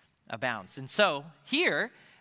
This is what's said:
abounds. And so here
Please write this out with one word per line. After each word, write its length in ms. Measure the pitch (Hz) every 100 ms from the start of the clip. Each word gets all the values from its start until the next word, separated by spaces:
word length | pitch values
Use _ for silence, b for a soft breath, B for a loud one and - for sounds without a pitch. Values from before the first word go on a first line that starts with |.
| b b -
abounds. 480 | 113 127 113 92 -
And 100 | 131
so 360 | - 202 143 156 -
here 460 | - 277 349 151 226 B B B